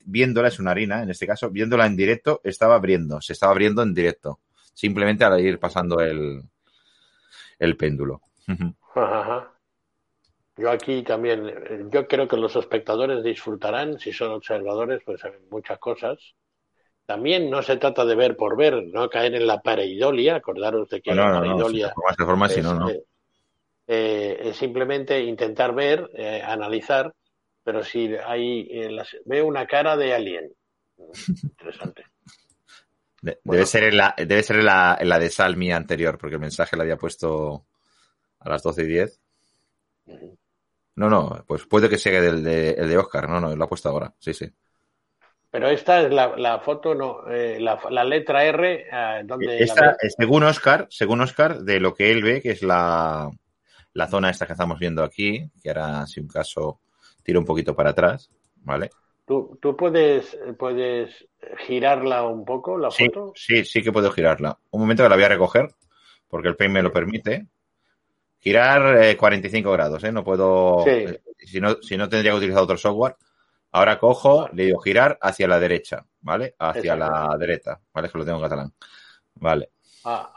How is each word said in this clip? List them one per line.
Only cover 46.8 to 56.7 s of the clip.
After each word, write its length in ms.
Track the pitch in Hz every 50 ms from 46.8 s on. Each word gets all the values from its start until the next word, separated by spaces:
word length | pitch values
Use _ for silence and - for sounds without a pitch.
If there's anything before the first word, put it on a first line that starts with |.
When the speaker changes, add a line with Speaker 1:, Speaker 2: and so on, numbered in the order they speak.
| - 160 156
Speaker 2:
no, 340 | 139 135 127 107 - - 117
eh, 300 | 120 120 120 117 110 110
la, 200 | 113 113 107 - - -
la 140 | 127 123 120
letra 400 | 131 147 156 156 - 139 139 147
R, 420 | 156 151 160 175 180 175 - - -
eh, 300 | - 123 117 110 110 107 107
¿dónde 220 | 104 127 127 - 120
la 60 | 120
Speaker 1:
Esta, 260 | 113 117 113 - 156
Speaker 2:
veo? 100 | 147 147 139 -
Speaker 1:
eh, 80 | 113 104 - -
según 260 | 117 113 143 156 151
Óscar, 440 | 156 147 - - 135 147 156 - -
según 320 | - - 113 98 117 120
Óscar, 380 | 127 131 - - 151 160 165 -
de 180 | 90 101 101 95
lo 140 | 92 92 -
que 180 | - 101 110
él 120 | 113 113 104
ve, 180 | 113 123 143
que 100 | - 120
es 100 | 107 95 98
la, 640 | 92 90 87 87 85 85 82 82 80 78 76 76 73 - - _ _ _ _ _ _ _ _ _ _ -
la 140 | 80 82 85
zona 220 | 95 98 95 92
esta 160 | 90 - 90
que 80 | - 82
estamos 260 | 85 87 85 82 80
viendo 240 | 87 85 80 80 78
aquí, 460 | 78 - - 104 104 107 123 160 151 _ _
que 80 | - 78
ahora, 360 | 76 78 78 76 76 73 73 -
si 120 | - 78
un 80 | 76 73
caso, 520 | - 78 76 - - 78 76 78